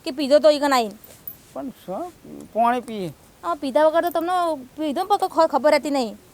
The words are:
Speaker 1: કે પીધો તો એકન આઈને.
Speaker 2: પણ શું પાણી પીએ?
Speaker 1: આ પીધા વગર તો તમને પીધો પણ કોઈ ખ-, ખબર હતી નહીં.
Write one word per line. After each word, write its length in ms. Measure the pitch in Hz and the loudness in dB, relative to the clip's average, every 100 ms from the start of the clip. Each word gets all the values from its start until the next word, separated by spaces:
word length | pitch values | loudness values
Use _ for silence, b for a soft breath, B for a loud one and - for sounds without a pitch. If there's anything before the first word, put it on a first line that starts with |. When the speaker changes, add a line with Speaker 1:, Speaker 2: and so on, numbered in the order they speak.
Speaker 1:
કે 60 | 320 | -10
પીધો 280 | 269 269 294 | -4 2 4
તો 120 | 311 | 6
એકન 220 | 294 285 | 4 2
આઈને. 240 | 262 214 196 - - - - - | 2 0 -6 -20 -20 -20 -20 -18
Speaker 2:
પણ 180 | - 254 | -12 -12
શું 420 | - - 190 349 - - 143 - | -12 -10 -10 -10 -14 -20 -18 -6
પાણી 260 | 214 233 247 | 0 0 0
પીએ? 320 | 247 214 175 135 - _ | -6 -8 -10 -12 -20 _
Speaker 1:
આ 100 | - | -6
પીધા 320 | 330 285 269 311 | -6 -2 2 4
વગર 160 | 330 | 2
તો 80 | 339 | 0
તમને 260 | 339 339 370 339 294 254 - | -2 -2 -2 -2 -4 -10 -8
પીધો 280 | 311 285 | -6 -4
પણ 120 | 381 403 | 0 0
કોઈ 120 | 370 | 0
ખ-, 220 | 302 320 | 2 2
ખબર 240 | 285 294 | 2 2
હતી 160 | 294 294 | 2 2
નહીં. 240 | 277 226 208 - | -2 -4 -8 -6